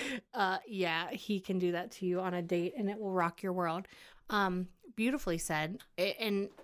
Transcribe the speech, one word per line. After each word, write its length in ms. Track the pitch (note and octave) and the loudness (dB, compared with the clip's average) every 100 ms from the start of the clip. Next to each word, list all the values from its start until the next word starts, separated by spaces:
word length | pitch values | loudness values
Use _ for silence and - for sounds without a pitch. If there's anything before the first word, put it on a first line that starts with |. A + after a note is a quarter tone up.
| C4+ B3+ - | -4 -6 -4
Uh, 240 | B3 F#3+ F#3 - | 0 2 2 -2
yeah, 420 | G3+ F3+ D#3+ F3 | 0 2 2 0
he 280 | G#3+ - G3+ | -4 -2 -2
can 180 | F#3+ F#3 | 0 2
do 140 | F3+ | 2
that 180 | E3+ F3+ | 0 -2
to 160 | - F3+ | -4 0
you 140 | F3+ | 0
on 140 | F#3 | 0
a 80 | F3+ | -2
date 320 | F3 F3 F3 C#4 | 0 0 0 0
and 120 | G3+ | -2
it 100 | G#3 | -2
will 140 | G3+ | 0
rock 280 | F#3 E3+ - | 2 2 0
your 120 | G3 | -2
world. 340 | F3+ F3 E3 G3 - - - - | 0 0 -2 -6 -16 -20 -20 -2
Um, 380 | G#3+ F#3+ F3+ F#3 - F#4 - | 2 2 2 -4 -10 -10 -2
beautifully 400 | A3+ C#4 - E3 | 0 2 0 0
said. 400 | - D#3 D#3 A3 - - | 0 0 0 -4 -8 -2
A-, 240 | F#3+ - | 0 0
and 280 | A3 G3+ G3+ - | 0 0 -2 -6